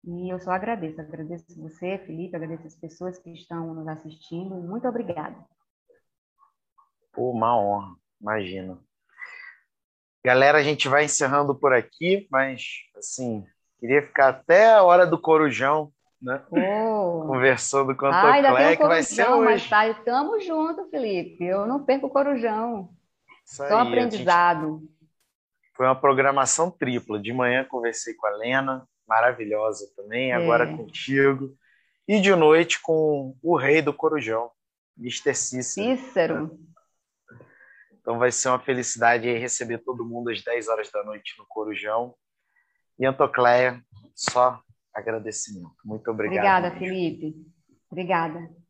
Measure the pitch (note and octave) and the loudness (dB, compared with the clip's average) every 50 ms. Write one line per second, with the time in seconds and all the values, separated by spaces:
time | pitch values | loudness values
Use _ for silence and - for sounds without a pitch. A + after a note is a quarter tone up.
0 | _ F3 F3 F3 F3+ F3+ F3+ F3+ F3+ F#3 F3+ F#3 F#3+ - A#3 G3+ E3 D#3 D#3 D#3+ | _ -14 -12 -10 -10 -10 -10 -10 -6 -6 -6 -4 -4 -6 -6 -6 -8 -10 -10 -12
1 | D#3 D3+ E3 D#3 D#3 D#3 F3 E3+ _ _ E3+ E3 D#3 D#3+ D#3 _ F3+ F3+ F#3+ G3 | -16 -16 -14 -14 -12 -12 -12 -14 _ _ -20 -18 -18 -18 -16 _ -8 -8 -8 -8
2 | F#3+ - D#3+ D#3+ F3 F3+ F3+ E3 D#3+ D#3 E3 D#3+ E3 D#3 _ _ - D#3+ E3 _ | -10 -14 -12 -12 -12 -10 -10 -10 -10 -10 -12 -14 -14 -20 _ _ -20 -20 -16 _
3 | F3+ F#3 F3+ F#3 _ E3+ E3 D#3+ - _ E3+ E3+ E3 E3 D#3+ D#3+ D#3 D#3+ D#3 D#3+ | -12 -12 -12 -12 _ -20 -20 -20 -18 _ -10 -10 -10 -10 -10 -12 -10 -12 -12 -12
4 | - D#3+ D#3 _ - - E3 E3+ F#3 F#3+ F#3+ F3+ F3 E3+ G3 A#3 B3 B3+ A3 A#3+ | -14 -20 -20 _ -18 -12 -12 -10 -10 -10 -12 -12 -10 -10 -10 -6 -6 -6 -6 -6
5 | A#3+ F3+ F3 D#3 D3+ - - - - _ _ _ _ _ _ _ _ _ _ _ | -8 -8 -8 -8 -10 -12 -14 -16 -20 _ _ _ _ _ _ _ _ _ _ _
6 | _ _ _ _ _ _ _ _ _ _ _ _ _ _ _ _ _ _ _ _ | _ _ _ _ _ _ _ _ _ _ _ _ _ _ _ _ _ _ _ _
7 | _ _ _ - A#2+ B2+ A#2+ A2+ A2+ A#2 A#2+ A#2 G2+ G2+ G2+ G2+ G2+ F#2+ F2+ _ | _ _ _ -6 -6 -4 -2 -2 0 0 2 0 0 0 -2 -4 -6 -10 -16 _
8 | _ _ _ _ G#2 G#2 G#2+ A2 G2 F2+ F#2 F#2+ F#2 F#2 F#2 F2+ _ _ _ _ | _ _ _ _ -8 -6 -4 -4 -6 -6 -10 -10 -12 -12 -14 -18 _ _ _ _
9 | _ _ _ _ - - - - - - - _ _ _ _ _ _ _ _ _ | _ _ _ _ -20 -20 -20 -20 -20 -20 -20 _ _ _ _ _ _ _ _ _
10 | _ _ _ _ _ B2+ B2+ C3 C3+ C#3+ D3 D3+ C#3+ D3 D3+ C#3+ - C3+ C3 D3 | _ _ _ _ _ 4 4 6 8 8 6 6 4 2 0 -2 0 2 2 2
11 | D3+ D3 - - D3 C3 C#3 C#3+ C#3+ C#3 C3+ A#2+ - C#3 B2+ A#2+ A2+ - _ _ | 2 2 0 -2 0 2 2 0 0 0 -2 0 2 4 4 4 2 -2 _ _
12 | E3 F3+ F#3+ G3+ G3 _ C3 C3 C3+ C3+ - - - - - - - _ _ G#2 | 0 0 0 0 -2 _ -2 -2 -2 -2 -4 -10 -12 -14 -14 -16 -18 _ _ -20
13 | G#2 - - - B2+ A#2+ A2+ G#2 F#2+ _ _ _ _ _ _ _ A#2+ A#2 C3+ D3 | -16 -14 -10 -8 -6 -6 -6 -8 -10 _ _ _ _ _ _ _ -4 2 2 2
14 | C#3+ - _ - C#3 C3+ B2+ - _ - E3 F#3+ G#3+ A3+ A3+ G#3+ F#3+ F3 F3 F3+ | 0 0 _ 4 4 4 4 0 _ 4 6 8 8 8 8 8 8 8 8 8
15 | F3+ E3+ E3+ D#3 - D#3+ D#3+ D#3 D#3 D3 A#2+ G#2+ B2+ C#3 D3 D#3 D3+ D3 _ _ | 6 4 2 -2 2 4 4 4 4 2 0 0 0 0 0 0 -2 -6 _ _
16 | _ _ _ _ B2+ B2+ C3 C#3 - _ F3 D#3+ F3+ F#3+ G3+ A3 A3 A3+ A3 G#3+ | _ _ _ _ -8 -8 -8 -8 -8 _ -2 0 0 0 0 -2 -2 -2 -2 -2
17 | G3 F3 E3+ E3 D#3 D3+ C3 B2+ B2+ C3+ B2+ A#2+ - - - C#3 C#3 C3 C3+ C3 | -2 -2 -4 -4 -4 -4 0 4 4 4 4 2 -2 -2 0 0 0 0 -2 -2
18 | C3+ C#3 D3+ F3+ G3+ A#3 C4 C#4+ C#4 C4+ - - - D#4+ - - D#4 D4 E4+ E4 | 0 2 4 4 6 6 6 6 6 4 4 6 6 4 4 4 4 4 4 2
19 | C#4+ - - - G3+ A#3+ - A#3 A3+ G#3+ - G3 - - G#3+ G#3+ A3 A3+ A3 - | 0 -2 -2 0 2 2 4 4 4 4 2 0 0 2 2 2 2 2 -2 -4
20 | - A#3+ A#3+ C4 D4 E4 A#4 G#4+ F#4+ F#4 E4 D#4 D#4 E4 E4+ E4 F#4+ - - C#4+ | -4 -2 -2 -2 -2 -2 -4 -4 -4 -4 -4 -4 -2 -4 -4 -8 -10 -8 -6 -6
21 | B3 A3 G3 F3 E3+ F3+ E3 - F3 F3+ F#3 G3 G3+ A3 B3+ C#4 C#4 - B3+ C#4 | -4 -4 -4 -4 -6 -8 -10 -8 -4 -2 -2 -2 -2 -2 -4 -4 0 0 0 0
22 | C4+ C4+ C4+ C4+ C#4 C#4+ C#4+ B3 A3+ A#3 G#3+ G#3+ A3+ A#3+ A#3 G3+ F#3+ F3+ - _ | -2 -2 -2 0 0 0 -2 -2 -2 -4 -4 -4 -6 -6 -6 -8 -10 -14 -18 _
23 | _ _ _ _ _ _ - _ _ _ - - C#3 C#3+ G#3 A3 B3 A#3+ - B3 | _ _ _ _ _ _ -20 _ _ _ -12 -10 -2 0 2 2 2 2 2 0
24 | B3 A#3 G#3+ G3+ F3 F3+ F3 E3+ F3 F3 E3+ D#3 D#3 D#3 D#3 D#3 - - _ _ | 0 0 -4 -2 2 4 4 6 6 4 2 0 -2 -8 -8 -10 -14 -20 _ _
25 | _ _ _ _ _ _ _ _ _ _ _ _ _ _ _ - B2+ C3 C3 C3+ | _ _ _ _ _ _ _ _ _ _ _ _ _ _ _ 0 2 2 2 4
26 | - C#3+ C3+ C3 C3+ C#3 C#3 C#3 C3+ B2+ - - E3 F#3 F3 _ D#3 B2+ B2 A#2+ | 4 4 4 6 4 4 4 4 2 2 2 0 0 -2 -2 _ -4 -2 -2 -4
27 | - - G#2+ G#2+ G2 G#2+ A#2+ B2+ B2+ B2 B2 C3 C3+ C3 C3+ B2+ A#2 A#2 A2+ - | -4 -4 -6 -6 -6 -6 -2 0 0 2 2 0 -2 -2 -6 -4 -4 -4 -4 -6
28 | - A#2 A2 _ - G#2+ G#2 G#2 A2 A#2+ B2+ C3+ C3+ C3+ C3+ C3 - _ _ _ | -10 -12 -12 _ -4 -4 -4 -4 -4 -2 -2 -2 -2 -2 -6 -8 -10 _ _ _
29 | _ _ A2 A2+ A2+ B2 B2 A2+ A2+ G#2 G#2+ G#2+ G#2+ A2 G#2 G2+ G#2 G2 _ - | _ _ 2 4 4 2 0 0 -6 -4 -2 -2 -2 -2 -4 -6 -12 -18 _ -20
30 | G2+ G#2 A2 B2 C3 C3 B2 A#2+ A#2+ - A#2 A#2 A#2+ - - - A2 - - - | -16 -10 -6 -4 -2 -2 -2 0 0 2 2 2 2 0 -2 -12 -14 -14 -14 -14
31 | - - C3+ C#3 C#3 C#3 C#3 C3 C#3 C3+ C3+ _ _ _ _ _ _ _ _ _ | -6 -2 0 2 4 2 2 0 -6 -12 -14 _ _ _ _ _ _ _ _ _
32 | _ - G3+ G#3+ F#3+ G3 G3 F3 D#3+ D3+ D#3 E3 E3+ E3 - - - - D#3+ D#3 | _ 0 0 2 4 4 4 6 8 6 8 6 4 2 -2 -6 -2 -2 0 2
33 | D#3 D3+ D3 C#3 C3+ C3 C3 C3 - D#3+ F3 D3 B2 C#3 D3 D#3+ D3+ D3 C#3+ - | 2 0 0 -2 -4 -8 -14 _ -2 0 0 2 4 4 4 4 2 0 -4 0
34 | - D#3 D#3 D3+ A2+ A2 A2 A2+ A#2+ A#2+ _ _ _ _ _ _ _ _ _ - | -2 0 0 0 -4 -2 -4 -4 -4 -6 _ _ _ _ _ _ _ _ _ -14
35 | A#2 B2 A#2 - - D3 C3 - - - B2+ B2+ B2 - - G3 G3+ A#3+ C4 B3+ | -12 -12 -12 -4 -4 -2 -2 -2 -6 -6 -6 -8 -8 -8 -6 -4 -2 -2 -2 -4
36 | - - - G3 E3 D#3+ D#3+ D#3 D#3 D#3 D#3+ - - _ _ _ _ _ _ _ | -6 -6 -2 0 0 0 0 -4 -6 -8 -12 -18 -20 _ _ _ _ _ _ _
37 | _ _ _ _ _ _ - - - _ _ _ - _ _ - - _ _ _ | _ _ _ _ _ _ -20 -20 -20 _ _ _ -20 _ _ -20 -20 _ _ _
38 | _ - A#2 A#2 B2 B2 A#2 - - C3 B2+ B2+ - - C3 B2 A#2+ - - A#2+ | _ -8 -2 0 0 0 0 0 0 0 0 -2 -2 -4 -4 -2 -4 -6 -4 0
39 | A#2 A#2 A#2+ A#2+ A2 B2 A#2+ A2+ B2 A#2+ - - B2+ A2+ A#2 A2+ _ - B2+ A#2 | 2 2 2 2 0 -2 -2 -2 -4 -6 -6 -6 -6 -6 -8 -8 _ -10 -8 -8
40 | A#2 A#2 A#2 A#2+ A#2+ A#2+ A2 G2+ - A#2 A#2 A#2+ G#2+ A2 A2+ G#2+ G#2+ G#2 - G#2 | -8 -10 -8 -8 -6 -6 -8 -8 -6 -6 -6 -6 -2 -4 -4 -4 -4 -8 -8 -8
41 | G#2 G#2+ G#2+ G#2 _ - - - G#2+ _ - A2 G#2+ G#2+ G#2 G2+ G#2 G#2+ G#2+ A2+ | -8 -8 -12 -14 _ -16 -18 -18 -20 _ -10 -8 -8 -6 -8 -8 -6 -4 -4 -4
42 | A#2+ B2 B2 _ _ _ _ _ _ _ _ _ _ _ _ _ _ _ _ _ | -4 -6 -12 _ _ _ _ _ _ _ _ _ _ _ _ _ _ _ _ _
43 | B2+ C3+ C3 - D3+ C3+ - - B2 A#2+ B2 B2 B2+ B2+ B2 B2 _ _ _ - | -2 -2 2 2 -2 0 2 2 4 4 4 4 2 0 -2 -6 _ _ _ -20
44 | _ _ _ - - - - B2+ B2 B2+ B2 A#2 _ _ _ _ _ _ _ G#2+ | _ _ _ -8 -8 -4 2 2 2 2 2 -4 _ _ _ _ _ _ _ -10
45 | G#2 A2+ A2+ A2 G#2+ A2 G#2+ - - - G2+ F2+ E2+ D#2+ _ _ _ G#2+ G#2+ A2 | -8 -6 -6 -6 -8 -10 -10 -10 -12 -12 -14 -16 -18 -20 _ _ _ -12 -12 -8
46 | - - A2+ A2 G#2+ G#2+ F#3 G#3 G#3 G3 F#3+ F#3 F3 F3 F3 - F#3 F#3 F#3+ F#3+ | -6 -8 -4 -4 -4 -2 -2 0 2 2 2 2 0 -2 -6 -8 -8 -8 -4 -4
47 | F3 D#3+ - - - D#3 D#3 - - _ _ _ _ _ _ _ _ _ - F3+ | -4 -4 -6 -6 -10 -12 -12 -12 -20 _ _ _ _ _ _ _ _ _ -10 -10
48 | F#3 F3 F#3 E3+ E3 D#3+ D#3 E3+ E3+ E3 - _ _ | -4 -2 -2 -2 -2 -4 -8 -12 -14 -16 -20 _ _